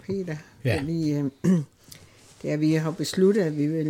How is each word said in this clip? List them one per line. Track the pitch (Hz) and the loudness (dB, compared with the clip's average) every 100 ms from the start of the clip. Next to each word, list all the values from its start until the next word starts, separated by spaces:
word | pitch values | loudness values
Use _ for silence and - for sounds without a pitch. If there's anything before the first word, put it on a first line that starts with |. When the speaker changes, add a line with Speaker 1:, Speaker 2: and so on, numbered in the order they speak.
| - | -8
Speaker 1:
Peter, | 196 180 151 - - | -6 -6 -10 -12 -6
Speaker 2:
Ja. | 127 147 | -2 -2
Speaker 1:
fordi, | 143 165 151 | -2 -2 0
øh, | 147 139 - | 0 -2 -2
<clears throat> | 175 180 139 _ - - - - - - | 2 2 0 _ -20 -20 -20 -20 -20 -10
det | 147 | -4
er, | |
at | 151 | 0
vi | 156 | 2
har | 160 160 | 2 0
besluttet, | 147 147 185 190 208 | -4 -4 4 4 4
at | 165 151 | 0 0
vi | 147 | 0
vil, | 160 151 | 0 -2